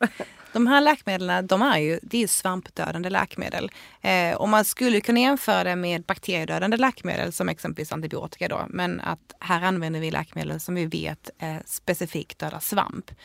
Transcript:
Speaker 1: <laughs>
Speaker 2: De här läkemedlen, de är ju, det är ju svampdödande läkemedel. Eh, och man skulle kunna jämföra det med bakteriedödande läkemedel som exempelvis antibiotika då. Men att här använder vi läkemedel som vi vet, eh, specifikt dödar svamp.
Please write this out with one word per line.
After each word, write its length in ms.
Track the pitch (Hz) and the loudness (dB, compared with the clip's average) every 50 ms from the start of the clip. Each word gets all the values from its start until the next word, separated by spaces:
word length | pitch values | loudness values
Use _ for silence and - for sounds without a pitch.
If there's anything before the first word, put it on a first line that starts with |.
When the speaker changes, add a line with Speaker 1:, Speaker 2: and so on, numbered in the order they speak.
| - - - - - | 0 0 0 -4 -12
Speaker 1:
<laughs> 300 | - - - - - - | -12 -12 -18 -16 -6 0
Speaker 2:
De 140 | 220 240 240 | 2 4 6
här 140 | 277 285 | 6 8
läkemedlen, 680 | 294 294 302 - - 202 190 180 185 175 180 185 185 185 | 8 6 4 4 0 -2 -2 -2 0 0 0 0 2 4
de 140 | 190 190 | 4 4
är 160 | 240 285 233 160 | 6 6 4 4
ju, 200 | 151 151 165 - - | 4 2 0 -2 -4
det 140 | - - 240 | -2 0 0
är 40 | |
ju 60 | 226 180 | 2 2
svampdödande 840 | - - - 190 185 185 - - - - 160 160 160 165 180 185 | 2 0 0 0 -2 -2 -6 -10 -8 -6 -4 -4 -4 -4 -4 0
läkemedel. 640 | 190 185 - - - 185 185 - - - - 196 - - - - - _ | 0 0 0 0 -4 -6 -6 -6 -4 -6 -6 -6 -10 -14 -20 -20 -18 _
Eh, 340 | - 190 190 180 175 170 170 | 0 2 4 4 4 2 2
och 140 | - - 208 | 0 2 4
man 160 | 214 214 208 | 4 4 4
skulle 360 | - - - 254 247 226 208 | 4 0 0 2 2 4 4
kunna 180 | - - 233 240 | 4 4 4 4
jämföra 440 | 247 262 285 262 - - 208 185 180 | 6 4 2 2 2 2 2 2 2
det 120 | 180 180 | 0 0
med 280 | 180 180 175 175 170 175 | -2 -2 -2 -2 -2 -2
bakteriedödande 760 | - 190 - - - 185 170 160 160 160 165 180 202 220 233 | -4 -4 -4 -4 -4 -2 -2 -2 -2 -2 0 0 0 2 2
läkemedel 540 | 262 269 - - - 175 165 - - 170 170 | 2 0 0 -2 -4 -4 -4 -2 -4 -4 -4
som 160 | - 185 180 | -4 -4 -4
exempelvis 420 | 160 - - 165 160 - 156 - | -4 -6 -8 -8 -8 -8 -8 -6
antibiotika 560 | 156 160 160 156 160 160 165 165 - - 180 170 | -6 -6 -6 -6 -6 -8 -8 -10 -8 -6 -6 -4
då. 180 | - - - - | -4 -6 -6 -6
Men 300 | - 185 180 180 175 - | -4 -4 -4 -4 -4 -6
att 320 | - - 165 - _ _ - - | -6 -6 -6 -8 _ _ -20 -12
här 220 | - 175 180 170 | -2 -2 0 2
använder 380 | 175 185 190 175 165 160 160 156 | 2 2 0 0 -2 -2 -4 -4
vi 120 | 160 160 | -4 -4
läkemedel 480 | 156 143 156 - - 165 156 151 156 160 | -4 -4 -6 -6 -8 -8 -6 -6 -6 -6
som 160 | - - 180 | -6 -4 -4
vi 100 | 180 170 | -2 -2
vet, 440 | 160 165 160 156 156 156 - - - - - | -2 -4 -4 -6 -6 -8 -10 -14 -18 -14 -10
eh, 160 | 165 160 156 160 - | -8 -8 -8 -10 -10
specifikt 720 | - - - - - 175 - 180 165 - 156 - - - - | -10 -10 -6 -2 -2 -2 -2 -4 -6 -6 -8 -8 -10 -10 -10
dödar 200 | - 151 - 156 | -10 -10 -8 -8
svamp. 520 | - - 208 202 - - - - - - - - - | -6 -2 0 0 0 0 -4 -10 -12 -12 -16 -20 -10